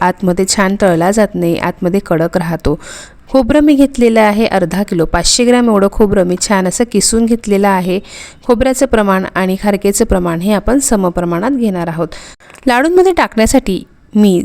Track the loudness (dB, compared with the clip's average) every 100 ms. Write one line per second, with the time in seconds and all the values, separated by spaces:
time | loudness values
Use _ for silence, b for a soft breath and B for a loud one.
0 | -2 -2 -2 -2 -2 0 0 0 0 2
1 | 0 2 0 0 -2 -2 -2 -2 -2 -2
2 | -2 -2 -2 -2 -4 -4 -4 -4 B B
3 | B B -2 0 2 2 4 4 2 2
4 | 2 4 2 2 0 0 -2 -4 -4 -2
5 | 0 0 0 0 2 2 2 2 0 2
6 | 2 2 0 -2 -2 0 0 -2 -2 0
7 | 0 0 0 -2 0 0 2 0 -2 -4
8 | B B B B -2 0 0 0 0 0
9 | 2 0 -2 -4 -2 -2 -2 -2 0 0
10 | 0 0 -2 -4 -2 -2 0 0 0 0
11 | 0 -2 -4 -2 -2 -2 -2 -4 -6 -6
12 | -6 -8 B B B B -2 0 2 2
13 | 2 2 -2 0 2 2 0 -6 -8 _
14 | _ 2 4 2